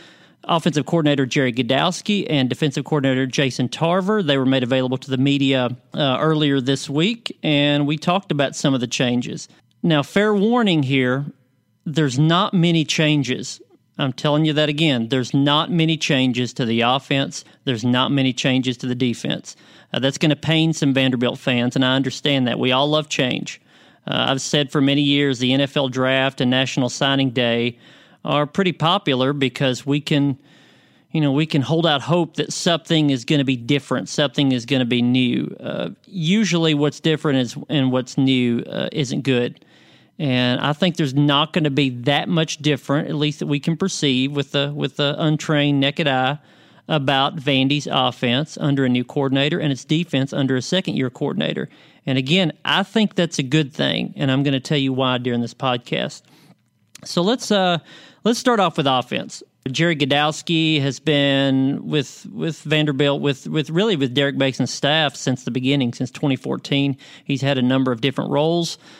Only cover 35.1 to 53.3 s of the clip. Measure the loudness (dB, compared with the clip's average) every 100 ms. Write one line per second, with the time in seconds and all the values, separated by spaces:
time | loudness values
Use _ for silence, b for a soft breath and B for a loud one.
35.1 | 2 2 0 -4 -8 -8 -6 -8 -10 -12
36.1 | -6 0 2 2 2 2 2 0 0 0
37.1 | 0 0 0 -2 -6 -4 0 2 0 -2
38.1 | 0 2 2 2 0 -4 -6 -4 -4 -4
39.1 | -2 0 0 0 -6 b b b b b
40.1 | -6 -2 0 0 0 -2 0 0 0 0
41.1 | 2 4 2 2 0 0 2 0 0 0
42.1 | 0 2 0 0 -2 -2 -2 0 -2 -2
43.1 | -2 -2 -4 -4 -2 -2 -2 -2 0 0
44.1 | 2 0 -2 -4 -2 -4 -4 -6 -2 -2
45.1 | 0 0 0 0 2 2 2 0 0 0
46.1 | 0 0 -2 b b b b -4 -2 2
47.1 | 2 0 -2 0 2 2 0 0 0 0
48.1 | 0 0 0 -2 -4 0 2 2 0 -2
49.1 | -2 0 0 0 0 -2 -4 -2 -2 0
50.1 | -2 -2 -2 0 -2 0 -2 -2 -2 -4
51.1 | -4 -4 -2 -4 -4 -8 B B B -4
52.1 | -2 2 2 2 -2 -2 -2 0 0 0
53.1 | 0 -2